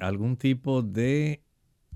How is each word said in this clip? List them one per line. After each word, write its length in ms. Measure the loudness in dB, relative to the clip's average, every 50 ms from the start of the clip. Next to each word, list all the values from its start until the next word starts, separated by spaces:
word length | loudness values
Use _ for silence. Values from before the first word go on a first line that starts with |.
algún 340 | -2 -2 -2 0 0 -2 -2
tipo 460 | 2 2 2 2 2 0 0 0 0
de 600 | 0 0 0 0 0 2 2 2 0 -2 -4 -6 _ _ _ _ _ _ _ _ _ -20 -16